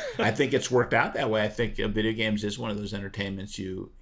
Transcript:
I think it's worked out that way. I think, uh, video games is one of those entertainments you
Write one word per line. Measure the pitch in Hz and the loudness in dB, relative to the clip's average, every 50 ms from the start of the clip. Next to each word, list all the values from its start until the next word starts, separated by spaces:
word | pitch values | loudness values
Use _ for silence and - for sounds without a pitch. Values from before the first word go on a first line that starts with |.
| - 539 466 - | -2 -4 -2 0
I | 226 110 | 0 0
think | 110 - 143 120 127 | 4 2 2 4 4
it's | 127 - - | 2 2 4
worked | 123 123 120 - 120 | 4 4 4 4 4
out | 113 143 - - | 2 2 2 0
that | - - 117 | -2 0 2
way. | 107 107 104 | 2 2 2
I | 107 | 0
think, | - - 120 107 - - | 0 0 -2 -2 0 -2
uh, | 107 104 | -2 0
video | 104 110 107 110 110 | 2 2 2 2 2
games | 113 110 110 107 104 107 | 2 0 0 0 0 0
is | 104 101 123 | -2 -4 -2
one | 120 113 | -4 -4
of | 104 104 | -4 -4
those | 104 95 104 | -4 -6 -6
entertainments | 98 98 98 - - 101 98 98 95 98 104 - - | -6 -6 -6 -6 -4 -4 -4 -4 -6 -8 -8 -8 -8
you | 95 95 92 95 98 - - - | -6 -6 -6 -8 -8 -10 -14 -20